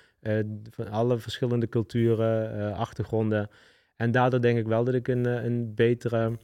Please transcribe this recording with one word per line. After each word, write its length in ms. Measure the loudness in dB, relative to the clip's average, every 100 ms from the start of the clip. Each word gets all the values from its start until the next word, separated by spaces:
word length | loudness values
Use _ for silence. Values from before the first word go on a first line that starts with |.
| _ _
eh, 180 | -2 -2 -2 -6 -12
van 180 | -10 -6
alle 280 | 0 0 0
verschillende 520 | -4 -4 0 0 0
culturen, 920 | -2 0 2 2 4 2 0 -2 -4
eh, 180 | -4 -4
achtergronden. 720 | -6 -6 -4 0 2 0 -2 _ -20 _ _ -4
En 160 | 0
daardoor 300 | 2 4 4
denk 160 | 2 2
ik 100 | 0
wel 160 | 0
dat 100 | 2
ik 140 | 0 0
een, 180 | 0 0
eh, 180 | -2
een 300 | -2 -2 -4 2
betere 640 | 2 2 0 0 0 -2